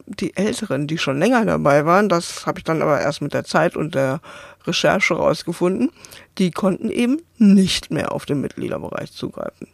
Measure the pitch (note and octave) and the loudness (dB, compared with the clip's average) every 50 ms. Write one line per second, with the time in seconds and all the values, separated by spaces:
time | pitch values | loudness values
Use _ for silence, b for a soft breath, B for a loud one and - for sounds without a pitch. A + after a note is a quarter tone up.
0 | - - - - G#3 - - - G3 G#3+ B3 - A3 - C3+ C3+ D3 D3 D#3+ - | -6 -14 -10 -6 -6 -6 -2 -2 -2 -2 -2 -4 -6 -4 -4 -4 -2 -4 -4 -4
1 | - C#3+ C3+ C#3+ E3+ A#3 C4 A#3 A3 E3+ E3 D#3 D#3 D3 C#3+ D3 C#3+ E3 F3 G3 | -2 -2 -2 0 2 2 2 2 2 2 0 0 2 4 4 4 4 4 4 4
2 | G#3+ G3 E3+ E3+ F3 - - - - D#3 D3 - D#3+ - D#3+ D3+ D3 D#3 D3 B2 | 4 4 2 0 -2 -4 -10 -10 -6 -6 -6 -6 -4 -4 -2 0 2 2 2 2
3 | E2+ D3 - - D3+ D3 - B2+ D3 - - F3 D#3 F3 - - D#3+ D3 D3 C3+ | 0 -2 -2 -4 -6 -4 -4 -4 -4 -2 0 2 2 2 0 -2 -6 -4 -2 -2
4 | C3+ C3 C3+ - B B B B B B B B - - D#3+ - - D3+ E3 G3 | -2 -2 -2 -4 B B B B B B B B -6 -4 -2 0 2 2 2 2
5 | - - E3+ - C#3+ C#3+ D3+ - - E3+ E3+ - F3 F3+ F#3+ A3 A#3+ D4 B B | 2 0 0 2 2 0 0 0 -2 -8 -4 0 0 0 0 2 -2 -2 B B
6 | B B B B B B B - F#3 F3 - - - - F3+ - - A3 - - | B B B B B B B 0 0 0 0 0 0 0 0 0 -2 -4 0 0
7 | A#3+ A#3+ C#4 D#4+ - _ _ - A3+ G3+ G3 G3+ F#3+ E3+ - - - - D#3+ D3 | 2 2 0 0 -2 _ _ 6 8 8 8 8 6 4 2 -4 -4 -4 -4 -4
8 | - - - - - - C#3+ C#3 - - - - - - - - - - - - | -2 -2 -4 -6 -4 -4 -2 -2 -2 -4 -6 -6 -6 -6 -6 -6 -8 -8 -8 -8
9 | - - - - - - - - - - - - - - | -10 -10 -12 -10 -10 -10 -8 -8 -10 -10 -10 -12 -16 -18